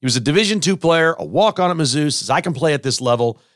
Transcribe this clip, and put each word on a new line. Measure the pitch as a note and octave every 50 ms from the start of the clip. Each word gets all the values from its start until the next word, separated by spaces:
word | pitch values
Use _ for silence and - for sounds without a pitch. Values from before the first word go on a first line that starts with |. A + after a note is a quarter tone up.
He | -
was | C3 A#2+
a | C3
Division | A2 C#3 D3 G3 A3 G3 A3 G#3
two | C#3 F3+ G3
player, | - - E3 E3 E3 D#3+ D#3+ E3 -
a | -
walk-on | D3+ D#3+ D#3+ G#3 A3 G#3 - F3+ F3+
at | F3
Mizzou, | E3 D#3 C3 A#2+ D3 D3+ D3+
says, | - - - -
"I | C3 D#3+
can | - F3+ D#3
play | - E3 D#3+ D3
at | C#3+ -
this | C3+ A#2+ -
level." | B2+ B2 A#2+ A#2 A#2+ A#2 A2 - _ _ _